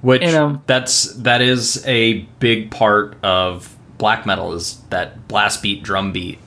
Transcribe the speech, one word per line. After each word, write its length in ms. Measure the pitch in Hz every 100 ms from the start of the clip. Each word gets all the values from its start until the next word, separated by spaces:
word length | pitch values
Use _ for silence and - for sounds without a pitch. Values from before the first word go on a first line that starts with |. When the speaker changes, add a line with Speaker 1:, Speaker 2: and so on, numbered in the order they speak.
Speaker 1:
which 200 | 127 127
Speaker 2:
And, 140 | 175 160
um, 280 | 147 143 -
Speaker 1:
that's, 460 | 131 127 - -
that 280 | 123 123 120
is 400 | 123 127 113 - 135
a 400 | 120 113 104 92 -
big 320 | 120 110 107
part 440 | - 110 104 104 -
of 500 | 98 92 92 90 - - - -
black 280 | 107 113 107
metal 260 | 92 85
is 280 | 85 85 - -
that 400 | 92 87 - -
blast 320 | 107 101 -
beat, 180 | 104 98
drum 300 | - 95 98
beat 280 | 95 90 -